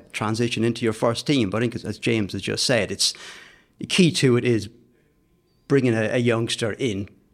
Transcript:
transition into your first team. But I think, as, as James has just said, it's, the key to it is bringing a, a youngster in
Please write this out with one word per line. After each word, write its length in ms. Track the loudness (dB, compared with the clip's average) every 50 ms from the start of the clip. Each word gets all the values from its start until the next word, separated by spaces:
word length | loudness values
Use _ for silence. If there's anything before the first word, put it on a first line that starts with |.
| -8 -10
transition 520 | -6 -4 -2 -2 0 0 0 -2 0 0 0
into 220 | 0 0 0 -2
your 80 | -2 -2
first 320 | 0 0 0 0 0 -2
team. 240 | 0 2 2 2 0
But 80 | 0 -2
I 40 |
think, 140 | -2 -2 -4
as, 80 | -6 -8
as 140 | -8 -8 -4
James 360 | -2 0 0 0 -2 -2 -6
has 80 | -6
just 220 | -6 -4 -4 -2 0
said, 280 | 0 2 2 0 -2
it's, 220 | -2 -2 -2 -2 -2 -4 -12 -18 -20 -20 -20 -20 -20 -20 _ _ _ _
the 80 | -8 -2
key 240 | 2 4 4 4
to 260 | 4 4 4 4 4 4
it 80 | 2
is 240 | 2 0 0 -2 -6 -12 -18 _ _ _ _ _ _ _ _ _ _ _ _ _ _ _ _ _ 0
bringing 280 | 2 4 4 4 2
a, 140 | 2 0 0
a 60 | 0 2
youngster 560 | 2 2 2 2 0 -2 -2 -4 -4 -4 -4
in 360 | -2 -4 -2 -2 -4 -6 -8 -12 _ _ _